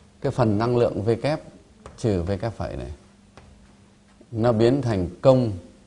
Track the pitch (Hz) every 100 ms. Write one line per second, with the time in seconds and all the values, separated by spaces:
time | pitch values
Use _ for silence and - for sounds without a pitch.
0 | - _ 139 131 110 101 117 120 113 -
1 | 107 113 135 156 - - - - - -
2 | 120 92 85 98 113 - 64 65 64 78
3 | - _ _ - - - - - - _
4 | _ - - 113 120 110 123 139 120 98
5 | 87 - 135 131 117 92 - -